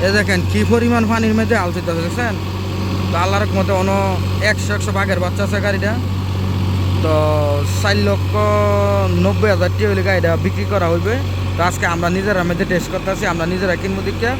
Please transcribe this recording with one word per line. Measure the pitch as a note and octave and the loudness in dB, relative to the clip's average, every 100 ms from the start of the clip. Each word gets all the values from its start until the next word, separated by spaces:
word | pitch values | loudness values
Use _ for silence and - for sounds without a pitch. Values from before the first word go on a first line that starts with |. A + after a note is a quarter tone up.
| F3+ | 2
এই | G3+ | 2
দেখেন | G3 F#3+ - | 2 0 2
কী | G3 G#3+ | 0 2
পরিমাণ | A#3 A#3 A#3 G#3+ | 2 2 2 2
পানির | A3+ A3 A3 | 2 2 2
মধ্যে | A3 A3+ | 2 0
আলচিতে | F3+ E3+ E3+ | 0 -2 -2
আছে, | E3 E3+ | -2 -2
দেখছেন? | - C#3+ - - - - - - - - | -2 -4 -4 -4 -4 -4 -4 -2 -2 -2
তো | E3 | 0
আল্লাহর | F#3 G3 | 0 0
রহমতে | G#3 G3 F#3+ F#3+ | 0 0 0 2
অন | F#3+ G3 G3 F#3 - - G3 | 2 2 0 0 -2 0 0
একশো | G3+ - G#3 | 0 -2 -2
একশো | G3 G3 | -2 -2
ভাগের | G3 F3+ | 0 0
বাচ্চা | F3 F3+ G3 | -2 -2 -2
আছে | G3+ G3+ | 0 0
গাড়িটা। | G3 G3 A#3 - - - - - - - - - - | 0 0 -2 -2 -2 -2 -2 -2 0 0 0 0 0
তো | D#3+ D#3 D3+ D3+ D3 C#3+ C#3+ - | 2 2 2 2 2 0 0 0
চার | G#3 G#3 G3+ | 0 2 2
লক্ষ | G3 - G#3 G#3 G#3 G#3 G3+ G3+ G3+ F#3+ F3 F#3 | 0 0 0 2 2 2 2 2 2 2 2 2
নব্বই | F#3+ G#3+ | 2 2
হাজার | F#3 F3+ - | 2 0 0
টিয়া | G#3 | 0
হইলে | G3 F#3 | 0 0
গাড়িটা | F#3+ E3+ E3 F3+ | 2 2 0 0
বিক্রি | G3 G3 | -2 -2
করা | G3+ E3+ | 0 0
হইবে। | E3+ F3 B3 - - - - | 0 0 -2 -2 -4 -4 0
তো | F3 | -2
আজকে | - F#3+ | 0 -2
আমরা | E3+ E3+ F#3 | 0 0 0
নিজেরা | G3 F#3+ F3 | 0 0 0
মধ্যে | E3+ F#3 | -2 0
টেস্ট | F3 - | -2 -2
করতেছি, | F#3 F#3+ F#3+ G3+ | -6 -4 -4 -2
আমরা | E3+ E3 | -2 -2
নিজেরা | F#3 F#3+ E3+ | -2 0 -2
কিনবো | F#3+ G3 F#3+ | -2 -4 -4
দিকে। | F#3+ A3+ C4 | -2 -2 -2